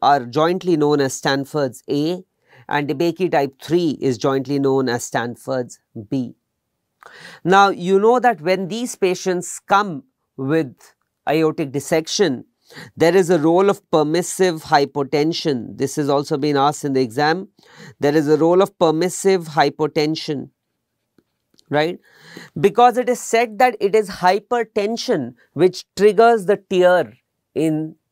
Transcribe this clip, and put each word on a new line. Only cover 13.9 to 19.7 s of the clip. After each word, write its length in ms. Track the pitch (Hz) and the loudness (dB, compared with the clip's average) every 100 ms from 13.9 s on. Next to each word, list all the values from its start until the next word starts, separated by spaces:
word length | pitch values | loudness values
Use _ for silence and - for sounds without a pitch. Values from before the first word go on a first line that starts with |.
permissive 720 | 160 147 170 170 - 185 160 | 0 0 -2 -4 -2 -2 -2
hypotension. 1120 | - 151 139 147 135 147 156 165 165 127 104 98 | 0 0 0 -4 -4 -2 0 -2 -4 -4 -6 -6
This 160 | 139 | -6
has 140 | 156 143 | -2 0
also 280 | 143 147 151 | 0 0 -2
been 200 | 151 143 | 0 2
asked 280 | 139 147 | 0 0
in 100 | 147 | -2
the 60 | 131 | -2
exam. 480 | 127 117 147 180 196 _ _ - - - | -2 0 0 -2 -6 _ _ -20 -20 -4
There 160 | 143 156 | 0 2
is 100 | 147 | 2
a 100 | 151 | 2
role 240 | 165 185 | 4 4
of 160 | 196 - | 2 2
permissive 680 | 165 156 180 - 196 190 | 0 2 -2 -2 0 0
hypotension, 1040 | 160 151 147 | 0 0 0